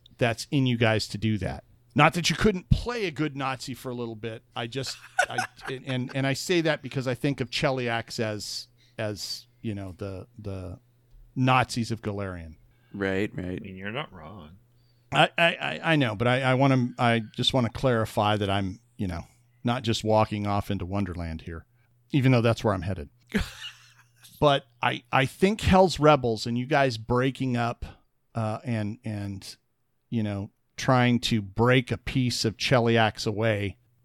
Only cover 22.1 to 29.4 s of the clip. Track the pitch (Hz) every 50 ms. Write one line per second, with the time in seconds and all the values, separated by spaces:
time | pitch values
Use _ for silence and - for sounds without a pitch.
22.1 | - 143 120 131 127 117 110 117 113 - - 110 98 92 82 92 95 80 71 -
23.1 | - _ _ _ - 202 - - - - - - - - - _ _ _ _ _
24.1 | _ _ - - - - 151 147 139 139 - _ _ _ - 123 127 - - _
25.1 | - 135 135 - - - 190 196 220 - - - 190 185 190 175 - - 147 151
26.1 | 151 135 123 120 113 107 - 120 117 123 127 147 156 139 139 135 113 110 107 -
27.1 | 123 123 127 139 123 - 135 131 120 120 117 117 120 - - - - _ _ _
28.1 | _ _ _ _ - 113 110 107 110 - - - 117 110 104 101 110 - - 110
29.1 | 107 101 101 101 98 92